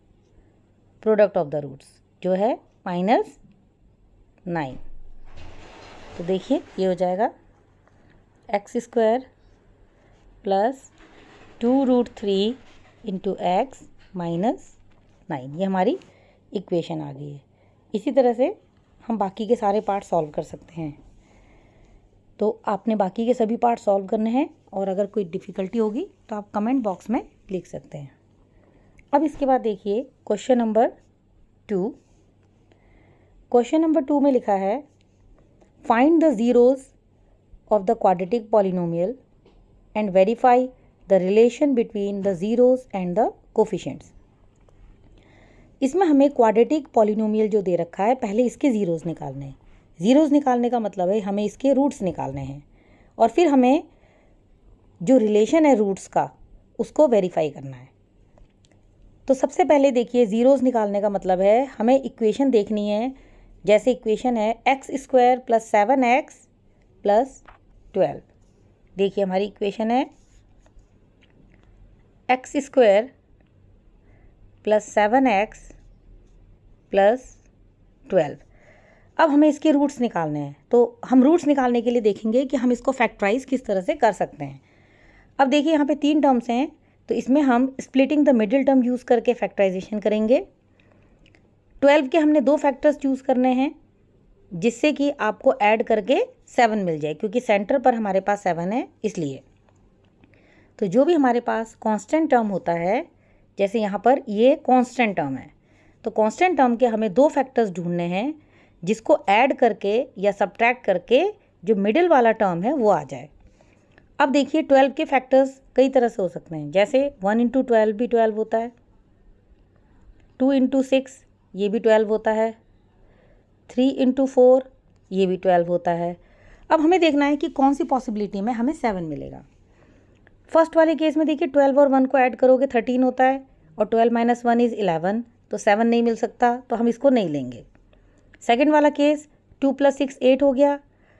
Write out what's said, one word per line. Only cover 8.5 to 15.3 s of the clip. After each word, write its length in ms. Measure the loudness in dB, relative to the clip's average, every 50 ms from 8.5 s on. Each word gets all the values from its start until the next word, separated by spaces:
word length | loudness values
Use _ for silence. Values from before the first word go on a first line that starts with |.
| -8 -8 -6 -6 -8 -8
स्क्वायर 480 | -8 -6 -2 0 0 0 0 -2 -4 -10 _ _ _ _ _ _ _ _ _ _ _ _ _ _ _ _ _ _ _ _ _ _ -6
प्लस 480 | -2 -2 0 0 -2 -4 -6 -14 -20 _ -20 -20 -20 _ -20 -20 -20 -20 -20 -20 -20 -10 -4
टू 100 | -2 0 2 2 2
root 240 | 2 2 0 0 -2
three 440 | -6 -8 -4 -2 -2 0 0 -2 -4 -8 -14 -20 -20 -20 -20 _ _ _ -12
into 280 | -10 -8 -6 -6 -6 -6 -4 -2 -2
x 340 | 0 0 -2 -4 -8 -20 -20 -20 -20 -20 -20 _ -12 -10
minus 440 | -8 -6 -4 -2 -2 -2 -4 -6 -10 -20 _ _ _ _ _ _ _ _ _ _ _
nine, 280 | -10